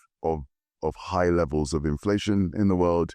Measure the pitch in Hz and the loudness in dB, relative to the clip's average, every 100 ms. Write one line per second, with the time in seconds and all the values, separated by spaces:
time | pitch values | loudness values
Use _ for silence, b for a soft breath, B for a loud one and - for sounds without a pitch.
0 | _ _ 82 78 69 _ _ _ 80 - | _ _ -4 -4 -6 _ _ _ -8 -6
1 | - 92 90 87 82 76 76 80 76 73 | -4 0 2 2 2 0 -2 -2 -2 -2
2 | 101 101 104 101 92 - 101 90 87 85 | 0 -2 0 0 0 2 2 4 2 2
3 | 80 | 0